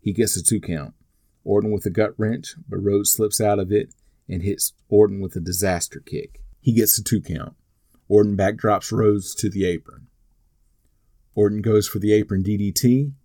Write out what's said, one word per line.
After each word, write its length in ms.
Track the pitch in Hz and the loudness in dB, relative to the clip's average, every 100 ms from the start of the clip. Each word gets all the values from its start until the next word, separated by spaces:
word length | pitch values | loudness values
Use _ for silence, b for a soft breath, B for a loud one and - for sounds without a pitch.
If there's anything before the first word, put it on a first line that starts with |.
He 120 | - | -4
gets 240 | 92 135 - | -2 -2 0
a 60 | |
two 180 | 82 107 | -2 -2
count. 320 | - 80 64 - _ _ _ _ | -4 -8 -8 -18 _ _ _ _
Orton 280 | - 101 107 | -2 0 0
with 140 | 104 104 | -2 -4
a 40 | |
gut 240 | 92 107 - | -2 -2 0
wrench, 380 | 107 117 - - - | -4 -4 -8 -18 -10
but 160 | 95 | -4
Rhodes 280 | 101 101 101 | 0 0 0
slips 280 | - 107 - | 0 0 0
out 200 | 107 101 | 0 0
of 120 | 92 | 0
it 220 | 104 - _ _ _ - | 0 -2 _ _ _ -10
and 160 | 90 | -6
hits 300 | 95 - - _ _ | -4 -4 -6 _ _
Orton 320 | 104 104 98 | 6 6 4
with 160 | 95 95 | -8 -8
a 20 | |
disaster 640 | 87 90 98 87 - - | -6 -2 -2 -2 -6 -12
kick. 400 | - - - - - - | -10 -10 -10 -16 -20 -4
He 140 | - | 0
gets 240 | 113 110 - | 2 2 0
a 60 | |
two 180 | 101 110 | 0 -4
count. 340 | - 80 - _ _ _ _ _ _ | -2 -10 -10 _ _ _ _ _ _
Orton 260 | 104 104 101 | 4 4 2
backdrops 560 | 98 107 110 101 - | 0 0 0 -2 -2
Rhodes 420 | 110 110 104 95 - | 0 2 2 -4 -6
to 140 | 107 | -6
the 160 | 92 92 | -2 -2
apron. 420 | 85 - - - _ _ _ _ _ _ _ _ _ _ _ _ - | -4 -8 -20 -20 _ _ _ _ _ _ _ _ _ _ _ _ 0
Orton 260 | 104 107 | 0 2
goes 260 | 110 107 101 | 2 2 2
for 120 | 107 | -2
the 120 | 104 | 2
apron 280 | 107 107 95 | 2 2 -2
D 160 | 95 104 | 0 -2
D 140 | 101 | -2
T. 400 | 90 123 127 143 139 | 2 2 2 0 -8